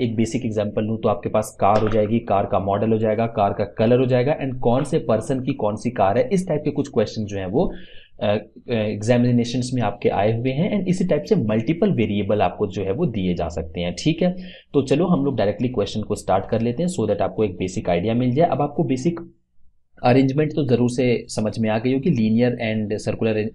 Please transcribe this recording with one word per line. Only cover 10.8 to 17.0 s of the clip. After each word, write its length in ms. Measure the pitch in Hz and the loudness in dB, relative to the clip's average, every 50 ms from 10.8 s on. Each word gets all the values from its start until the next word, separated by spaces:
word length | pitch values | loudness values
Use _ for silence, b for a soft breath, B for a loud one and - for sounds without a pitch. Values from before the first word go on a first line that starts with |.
| 180 180 | 0 0
इसी 160 | 175 - 185 | 0 0 0
टाइप 180 | 180 156 147 - | 0 0 0 0
से 140 | - 214 | 0 0
मल्टीपल 560 | 165 117 104 110 113 110 151 165 170 220 202 147 | 0 2 2 0 0 0 0 0 0 0 0 2
वेरिएबल 500 | 123 107 101 101 101 101 101 107 104 95 | 2 0 0 0 -2 0 0 0 0 0
आपको 240 | 90 - - 107 | 0 0 -2 -4
जो 180 | 98 98 107 95 | -4 -2 -4 -4
है 80 | 95 98 | -4 -2
वो 140 | 131 175 | -2 -2
दिए 280 | 143 107 101 92 90 87 | -2 -2 -2 -2 -2 -2
जा 140 | 82 80 85 | -2 -4 -4
सकते 320 | 80 80 - - - 90 | -6 -6 -8 -6 -6 -6
हैं। 140 | 87 90 90 - | -6 -6 -6 -2
ठीक 240 | - 151 165 - 180 | -2 -2 0 0 0
है, 100 | 180 185 B B B B B B _ - | -2 -2 B B B B B B _ -2
तो 100 | 143 131 | 0 0
चलो 240 | - 139 147 185 | 2 2 2 2
हम 180 | 180 175 139 139 | 2 2 2 2
लोग 120 | 139 127 | 0 0
डायरेक्टली 320 | 110 101 104 101 - 123 127 | 0 0 -2 0 -2 -4 -2
क्वेश्चन 340 | 127 104 101 - - 113 101 | -2 -2 -2 -2 -4 -6 -4
को 120 | - - | -4 -6
स्टार्ट 320 | - - - 92 95 - | -4 -2 0 0 0 0
कर 140 | - 113 110 | 0 -2 0
लेते 220 | 113 120 120 151 175 | 0 0 0 0 -2
हैं 80 | 180 | -2
so 180 | - - | -2 -2